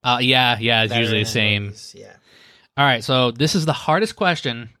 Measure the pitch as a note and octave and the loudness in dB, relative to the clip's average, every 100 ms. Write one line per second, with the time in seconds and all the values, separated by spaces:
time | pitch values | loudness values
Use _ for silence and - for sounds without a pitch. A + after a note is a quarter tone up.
0 | B2+ B2 B2+ B2+ B2 A2+ A#2 A2+ A2 A#2 | 0 0 2 4 4 2 2 2 2 0
1 | A2 G#2+ G#2+ A#2+ G#2+ G2+ G2+ G2+ - - | 0 0 0 0 0 0 -4 -12 -20 -20
2 | G2+ - _ _ - _ _ - C#3+ A#2+ | -20 -20 _ _ -20 _ _ 0 2 2
3 | G#2+ C3 B2 A#2 D#3 F#3+ D#3 D3+ - D#3+ | 0 0 0 0 0 0 -2 -2 0 0
4 | G#3+ - F#3 E3 C3 A#2 A2+ _ | 0 -2 -2 0 -4 -8 -12 _